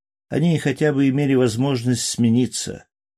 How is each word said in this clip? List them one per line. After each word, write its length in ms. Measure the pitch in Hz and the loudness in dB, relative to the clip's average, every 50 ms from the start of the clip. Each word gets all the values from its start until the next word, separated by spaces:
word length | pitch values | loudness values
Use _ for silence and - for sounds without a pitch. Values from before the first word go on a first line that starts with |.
| _ _ _ _ _ _ | _ _ _ _ _ _
Они 280 | - 135 156 175 165 147 | -4 -2 0 0 0 0
хотя 340 | - 147 131 - 156 151 | 0 -2 -2 0 0 0
бы 160 | 143 135 139 135 | 2 2 0 2
имели 280 | 131 143 147 135 135 | 2 0 0 2 2
возможность 680 | 127 127 120 107 113 135 143 139 123 117 123 123 120 - | 2 2 2 2 0 0 0 -2 -2 0 -2 -2 -2 -2
смениться. 800 | - - - 120 117 113 123 127 - - - - - - - - _ _ _ _ _ _ | -4 -2 0 2 2 4 2 2 0 -4 -8 -10 -10 -12 -14 -16 _ _ _ _ _ _